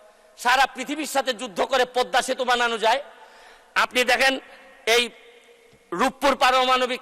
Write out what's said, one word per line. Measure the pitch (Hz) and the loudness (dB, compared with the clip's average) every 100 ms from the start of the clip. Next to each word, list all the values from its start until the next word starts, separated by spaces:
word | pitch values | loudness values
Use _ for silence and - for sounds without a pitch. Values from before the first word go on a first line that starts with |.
| - _ _ - | -20 _ _ -6
সারা | 240 262 262 | 0 2 2
পৃথিবীর | 247 254 302 269 | -2 -8 -8 -4
সাথে | 277 254 | -4 -2
যুদ্ধ | 214 247 175 | -4 -6 -6
করে | 247 254 247 | -2 0 0
পদ্মা | 247 247 254 | -2 0 0
সেতু | 254 254 | -2 -4
বানানো | 247 240 240 226 | -2 0 0 0
যায়। | 220 277 - - - - - - _ | 0 0 -4 -20 -20 -20 -20 -20 _
আপনি | - 220 247 | -2 0 0
দেখেন, | 247 233 277 269 - - - - - | 0 2 2 0 -8 -20 -20 -8 0
এই | 240 233 - - - _ _ _ _ - | 0 0 -8 -20 -20 _ _ _ _ -8
রূপপুর | 175 262 - 277 254 | -2 -2 0 0 2
পারমাণবিক | 254 262 254 254 247 247 | 2 4 2 2 0 -4